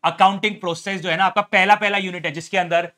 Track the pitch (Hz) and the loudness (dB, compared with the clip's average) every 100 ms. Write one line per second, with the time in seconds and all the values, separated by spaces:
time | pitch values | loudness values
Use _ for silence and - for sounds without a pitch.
0 | 165 165 196 196 214 208 180 165 - 190 | -2 4 4 4 -4 -4 -6 -6 -6 -6
1 | 175 165 190 175 202 202 190 208 208 202 | -4 0 2 2 0 2 2 2 0 -2
2 | 190 180 165 156 165 190 175 170 175 | -4 -6 -8 -8 -4 -2 0 0 -2